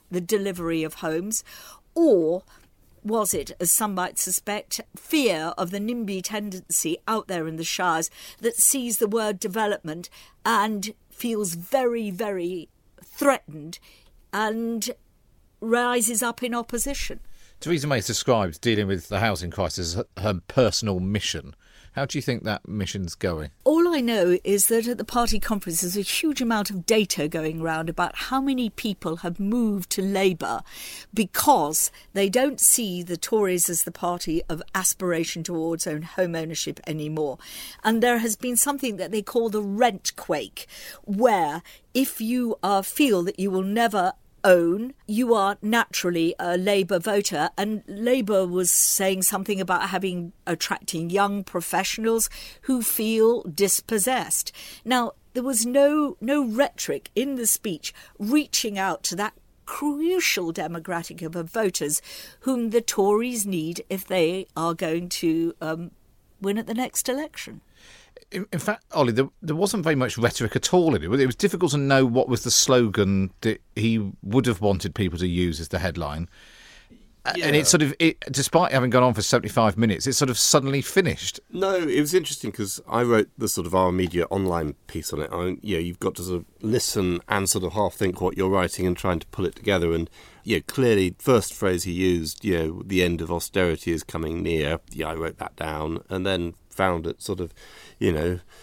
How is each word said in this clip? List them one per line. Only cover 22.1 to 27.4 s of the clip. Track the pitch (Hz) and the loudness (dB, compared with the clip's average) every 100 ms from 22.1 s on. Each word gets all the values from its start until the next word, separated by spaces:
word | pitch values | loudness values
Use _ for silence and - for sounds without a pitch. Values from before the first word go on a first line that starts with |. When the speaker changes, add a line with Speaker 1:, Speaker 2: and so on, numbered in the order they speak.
| 147 | -4
Speaker 2:
you | |
think | 135 120 | -2 -4
that | 107 104 - | -2 -6 -4
mission's | 104 87 101 87 | -4 -4 -4 -6
going? | - 92 80 73 _ | -4 -4 -2 -8 _
Speaker 1:
All | 269 311 349 | 2 4 4
I | 311 | 2
know | 240 220 175 180 | 0 2 2 2
is | - 202 - | 2 2 2
that | 233 233 | 2 0
at | 247 | -6
the | 220 | -4
party | 240 240 220 | 0 2 2
conference | - 208 - 165 | 0 -2 -2 -4
there's | 180 202 | -2 -4
a | |
huge | 190 - 320 269 | -2 -2 -2 -2
amount | 233 220 202 | 0 0 0
of | 190 | -4
data | - 220 196 - 151 | 2 2 2 0 -2
going | 165 | -2